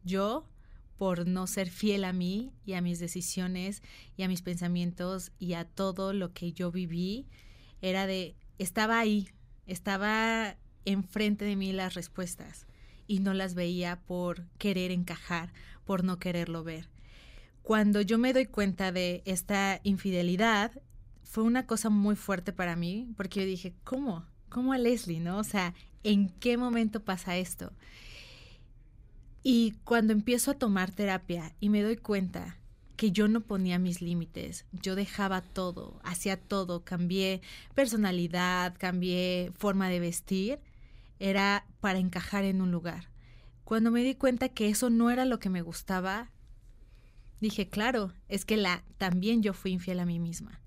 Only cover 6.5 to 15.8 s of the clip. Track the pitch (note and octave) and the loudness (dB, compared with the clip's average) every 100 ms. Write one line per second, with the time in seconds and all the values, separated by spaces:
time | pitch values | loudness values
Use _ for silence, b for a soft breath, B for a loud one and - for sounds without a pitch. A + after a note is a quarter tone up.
6.5 | D#3+ F3+ F3 F3+ E3+ F#3 A3 C#4+ b b | -4 -4 -2 -4 -2 -4 -4 -10 b b
7.5 | b b b F#3 F#3 G3 F#3+ F3 - - | b b b -2 0 0 -2 -6 -12 -20
8.5 | - F#3 - G#3+ A3+ A3 G#3 G3 - - | -8 -6 0 2 2 4 2 0 -12 -20
9.5 | - - F#3 - G3 G#3 A3 A3+ A3+ G#3+ | -20 -12 -8 -4 -2 0 2 2 0 -2
10.5 | F#3 - - - G3 F#3+ G#3+ G#3+ G#3 G#3 | -8 -20 -10 -2 0 0 0 0 2 0
11.5 | G3 F#3+ F#3+ F#3 F3+ F3 - F3+ - - | 0 0 -2 -2 -6 -10 -8 -8 -8 -14
12.5 | - - b b b - G3+ G3 F#3+ F#3+ | -18 -20 b b b -2 0 2 0 -2
13.5 | F3 F3 F3+ F3 F3 - F3+ F3+ F3 F3 | -2 -2 0 -2 -6 -6 -4 -2 -4 -10
14.5 | - G#3 F#3 F3+ F3+ F3 E3 - E3+ E3+ | -4 0 0 0 0 -2 -6 -6 -6 -6
15.5 | B B B | B B B